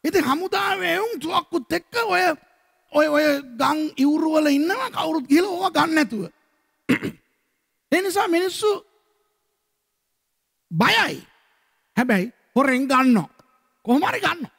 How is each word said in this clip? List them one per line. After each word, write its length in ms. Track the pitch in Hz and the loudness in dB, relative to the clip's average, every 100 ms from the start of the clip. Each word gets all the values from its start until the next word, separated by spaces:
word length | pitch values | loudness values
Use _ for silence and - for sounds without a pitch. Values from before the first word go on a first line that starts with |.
ඉතින් 240 | 302 359 254 | 0 0 0
හමුදාවේ 680 | 285 370 392 392 381 359 | -2 -2 -4 -2 -2 -2
එවුන් 240 | 339 440 349 | -2 -2 -6
තුවක්කුත් 540 | 320 359 320 339 233 | -4 -4 -4 -6 -4
එක්ක 220 | 330 _ 480 | -6 _ -4
ඔය, 200 | 453 359 359 302 _ _ _ _ _ | -2 0 0 -2 _ _ _ _ _
ඔය, 140 | 294 302 | 0 2
ඔය 180 | 294 302 285 269 233 | 2 2 0 -4 -2
ගම් 220 | 269 311 311 | -2 0 -4
ඉවුරු 380 | - 285 311 320 | 0 2 2 2
වල 140 | 311 302 | 2 2
ඉන්නවා, 440 | 285 320 440 523 | 2 0 -2 -4
කවුරුත් 360 | - 320 320 254 | -4 -4 -4 2
ගිහලා 240 | 294 392 | 2 2
ඕවා 200 | 349 381 | -2 -2
ගන්න 240 | 311 320 | 0 0
නැතුව. 280 | 320 262 214 175 _ _ _ _ _ - | 0 0 -4 -10 _ _ _ _ _ -4
<clears throat> 1000 | - - - _ _ _ _ _ _ _ | -4 -4 -12 _ _ _ _ _ _ _
ඒ 100 | 330 | -2
නිසා 260 | 381 381 381 | 0 -2 0
මිනිස්සු 420 | 339 370 - 427 392 _ _ _ _ _ _ _ _ _ _ _ _ _ _ _ _ _ _ _ | 0 -2 -2 -2 -2 _ _ _ _ _ _ _ _ _ _ _ _ _ _ _ _ _ _ _
බයයි. 520 | 165 240 453 330 143 - _ _ _ _ _ _ - | 0 2 2 0 -4 -14 _ _ _ _ _ _ -4
හැබැයි 360 | 254 202 220 _ _ | 0 0 -2 _ _
හොරෙන් 360 | 240 277 254 269 | 0 2 0 2
ගන්නවා. 420 | 269 262 226 147 _ _ _ _ _ | 2 4 4 0 _ _ _ _ _
කොහොම 180 | - 262 | 0 2
හරි 160 | 453 494 | 2 -2
ගන්නවා. 340 | 330 339 262 | -2 -4 -8